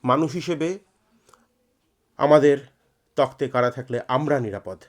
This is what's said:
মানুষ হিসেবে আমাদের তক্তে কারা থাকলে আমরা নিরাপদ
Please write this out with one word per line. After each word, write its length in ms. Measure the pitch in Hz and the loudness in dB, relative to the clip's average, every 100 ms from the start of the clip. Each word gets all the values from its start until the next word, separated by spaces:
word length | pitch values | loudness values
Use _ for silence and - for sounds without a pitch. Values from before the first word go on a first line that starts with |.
মানুষ 280 | 127 135 160 | 2 0 0
হিসেবে 460 | 170 180 160 160 190 _ _ _ _ _ _ _ _ _ _ _ _ _ _ | -4 -6 -4 -4 -6 _ _ _ _ _ _ _ _ _ _ _ _ _ _
আমাদের 400 | 143 151 143 139 135 _ _ _ _ - | 4 6 6 2 -4 _ _ _ _ -2
তক্তে 320 | 135 - 135 | -2 -2 -4
কারা 220 | 123 120 | 0 -2
থাকলে 300 | 123 123 120 - | -2 -8 -8 -2
আমরা 320 | 127 151 143 | -2 0 -2
নিরাপদ 380 | 113 98 92 95 | -2 -8 -12 -16